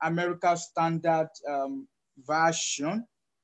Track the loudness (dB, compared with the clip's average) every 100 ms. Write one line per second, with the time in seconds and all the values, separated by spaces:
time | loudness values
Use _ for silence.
0 | -2 0 0 0 0 0 -2 -2 0 2
1 | 2 2 0 -6 -6 -4 -4 -6 -12 _
2 | _ -16 -2 2 2 2 -4 -4 -2 -4
3 | -6 _ _ _